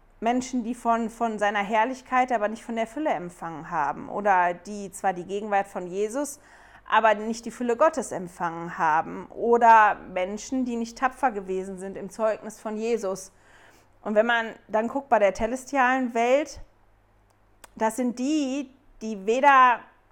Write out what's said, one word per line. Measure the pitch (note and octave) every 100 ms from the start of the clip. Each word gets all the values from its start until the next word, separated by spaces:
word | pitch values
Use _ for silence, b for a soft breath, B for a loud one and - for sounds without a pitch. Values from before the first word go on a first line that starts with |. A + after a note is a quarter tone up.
| _ _
Menschen, | A3+ B3+ B3 B3+
die | A3+
von, | A#3 A#3 A3+ A3+
von | - A#3 G#3+
seiner | G3+ G#3
Herrlichkeit, | F#3+ A3 A#3 B3+ - B3+ B3+
aber | A#3 G#3
nicht | A3+
von | - A3+
der | A3+
Fülle | D4 D#4
empfangen | G#3 F3 - E3 D#3 D#3+
haben. | E3+ C#3+ D#3 -
Oder | - G3+ F#3 F3
die | F3 G3+ G#3 G3
zwar | - G3
die | F3
Gegenwart | F3 G3 G#3+ G3+ G3
von | G3+ F3+
Jesus, | F#3 G#3+ B3 C#4+ - B B B B -
aber | A3 A3
nicht | G#3 A3 A3+ A3+
die |
Fülle | - A#3+ A3+
Gottes | D#4 C#4+ G#3
empfangen | D3+ F3 - F3 E3 E3+ -
haben. | E3 D#3+ D#3+ F#3 F3+
Oder | - A3+ A#3 A#3 A3+ G#3+ - -
Menschen, | F#3 F#3 G#3+ - C4
die | B3 A#3
nicht | A#3 -
tapfer | C4 B3+ C4+
gewesen | G3+ F#3+ F#3 F#3+ F#3
sind | F#3+ F3+
im | F#3+
Zeugnis | - A3 G#3+ A3 -
von | A3 G#3+
Jesus. | A3+ A3+ G3 F#3+ - b b b b b b _
Und | -
wenn | G#3+ A#3
man | A#3 A3 - -
dann | G#3+ A#3
guckt | C#4+ C#4
bei | A3
der | G3+
telestialen | F#3+ A3+ B3+ - C#4 B3 C4 B3+
Welt, | A#3 A#3+ C4+ D#4 - - _ _ _ _ _ _ _ _ _ -
das | - A3 A3
sind | B3 A#3
die, | C4 D#4 C4+ C#4 C4 _ _ -
die | A3 G#3 F#3+
weder, | B3+ C#4 C4+ B3+ A3+ - _ _